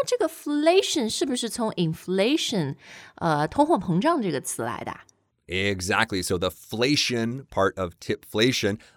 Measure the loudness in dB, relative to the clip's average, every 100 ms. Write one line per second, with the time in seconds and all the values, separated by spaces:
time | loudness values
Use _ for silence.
0 | -2 0 -2 -2 -4 2 4 4 4 0
1 | -2 -2 -2 -2 -4 -2 -4 0 0 0
2 | -2 2 2 2 0 -2 -2 -6 -14 -20
3 | -20 -4 0 2 0 2 4 4 2 2
4 | 4 2 0 -2 -4 -6 -6 -6 -10 -12
5 | -16 _ _ _ -6 -2 0 0 0 0
6 | 0 -2 -2 0 -2 -4 -10 -2 2 2
7 | 0 0 -2 -6 -6 0 0 0 -6 -6
8 | -6 -6 -4 2 2 2 0 -2 -8